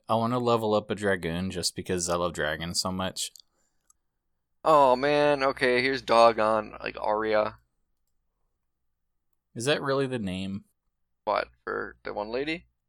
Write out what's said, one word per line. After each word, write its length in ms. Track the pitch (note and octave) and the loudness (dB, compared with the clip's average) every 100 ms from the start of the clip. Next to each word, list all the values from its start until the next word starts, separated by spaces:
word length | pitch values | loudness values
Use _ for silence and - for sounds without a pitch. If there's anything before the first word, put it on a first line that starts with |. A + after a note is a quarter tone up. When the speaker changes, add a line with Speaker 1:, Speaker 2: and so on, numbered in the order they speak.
| - | -2
Speaker 1:
I 60 | |
wanna 240 | A2+ A2+ B2 | 0 0 0
level 360 | A#2+ A#2 A2 | 2 2 2
up 160 | G#2+ G#2+ | 0 0
a 40 | |
dragoon 560 | G2+ G2+ F#2+ E2 E2+ F#2+ | -2 0 0 -2 -4 -4
just 240 | F#2 - | -4 -6
because 340 | - F2 F2+ E2+ | -6 -4 -4 -2
I 80 | F2 | -2
love 180 | F2 | -2
dragons 460 | D2+ D2+ D#2+ E2+ F2 | -2 -4 -4 -6 -4
so 120 | F#2+ | -4
much. 400 | F#2 F#2 - - - - _ _ _ _ _ _ _ _ _ _ _ | -4 -6 -6 -10 -12 -20 _ _ _ _ _ _ _ _ _ _ _
Speaker 2:
Oh, 320 | - D3+ C3+ | 4 6 6
man. 480 | B2 C#3+ D3 D3 C#3+ | 4 2 2 2 2
Okay, 380 | C3+ B2+ B2+ B2 | 0 0 2 2
here's 220 | C3 C3 | 0 -2
Doggone, 720 | - A#2 A#2 A2 G#2+ A2 G#2+ - | 2 6 6 6 2 0 -2 -10
like, 140 | - - | -10 -6
Arya. 560 | - G#2+ A2 G#2+ G#2+ A2 _ _ _ _ _ _ _ _ _ _ _ _ _ _ _ _ _ _ _ | -2 -2 2 2 0 -4 _ _ _ _ _ _ _ _ _ _ _ _ _ _ _ _ _ _ _
Speaker 1:
Is 100 | A#2+ | -6
that 180 | B2+ E3 | -2 -2
really 240 | C#3+ C3+ C3 | 0 -2 -2
the 120 | B2+ | -4
name? 460 | G2 F#2 F#2+ G2 - _ _ _ _ _ | -6 -6 -6 -10 -12 _ _ _ _ _
Speaker 2:
What, 240 | - G2 - _ | -4 -2 -4 _
for 320 | G#2 G2+ G#2 - | -8 -8 -8 -12
the 80 | G2+ | -10
one 160 | G#2 G#2 | -8 -6
lady? 360 | B2 D3 E3+ - _ | -6 -6 -8 -12 _